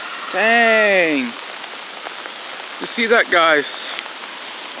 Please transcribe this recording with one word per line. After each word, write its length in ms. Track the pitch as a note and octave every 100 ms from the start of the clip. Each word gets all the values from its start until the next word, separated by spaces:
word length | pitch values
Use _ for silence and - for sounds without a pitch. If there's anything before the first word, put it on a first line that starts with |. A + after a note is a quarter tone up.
| - - -
Dang. 1000 | F#3+ G#3+ A#3 A3+ A3 G#3 F#3+ E3 C#3+ A#2+ - - - - - - - - - - - - - - -
You 60 | -
see 180 | - A3+
that, 240 | A#3 E3+
guys? 580 | F3 E3 D3+ C3+ - - - - - - - - - - -